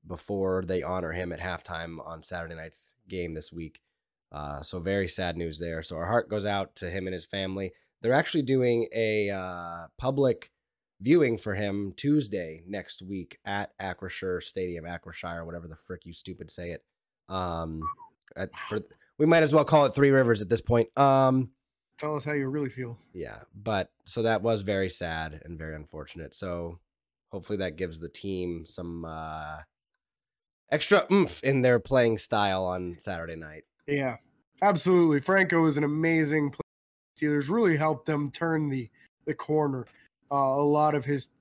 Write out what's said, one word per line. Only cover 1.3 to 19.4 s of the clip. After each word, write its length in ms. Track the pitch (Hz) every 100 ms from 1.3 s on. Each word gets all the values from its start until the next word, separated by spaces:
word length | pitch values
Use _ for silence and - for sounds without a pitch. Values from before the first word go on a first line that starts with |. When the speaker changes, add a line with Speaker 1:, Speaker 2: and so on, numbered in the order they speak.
Speaker 1:
at 80 | 80
halftime 580 | 90 87 - 85 82 82
on 200 | 73 82
Saturday 320 | - 90 82 80
night's 400 | 82 - - - _
game 260 | 95 85
this 200 | 78 -
week. 260 | 82 82 - _ _ _ _ _
Uh, 320 | 73 73 71
so 160 | 69 92
very 280 | 85 98 92
sad 300 | - 90 82
news 220 | 85 78
there. 240 | 85 82
So 140 | 78 80
our 100 | 85
heart 200 | 117 -
goes 180 | 107 101
out 280 | 101 98 -
to 120 | 90
him 160 | 92 92
and 80 |
his 140 | 92 82
family. 460 | 98 95 95 95 _ _ _
They're 100 | 113
actually 300 | 131 165 165
doing 460 | 131 131 127 117 113
a, 380 | 113 110 107 101
uh, 580 | 98 92 87 87 85 82 -
public 500 | 127 135 135 113 - _ _ _ _ _
viewing 380 | 107 170 135 113
for 160 | 107
him 400 | 98 104 101 98 90
Tuesday 680 | 143 151 117 98 85 80 87
next 360 | 101 87 -
week 340 | 92 98 85 - -
at 320 | 101 101 _
Acrisure 640 | 95 90 92 - 95 90
Stadium, 440 | - - 90 87 82
Acrisure, 600 | 87 - 82 87 85 82
whatever 220 | 85 82
the 80 | 78
frick 320 | - 90 85
you 60 |
stupid 360 | 82 - 87 80
say 220 | - 87
it. 120 | 82 _ _ _ _ _
Um, 520 | 95 90 85 80 80 80 1077 960 _ - -
at, 140 | 95 - -
for, 140 | 107 - _ _ _
we 80 | 156
might 160 | 170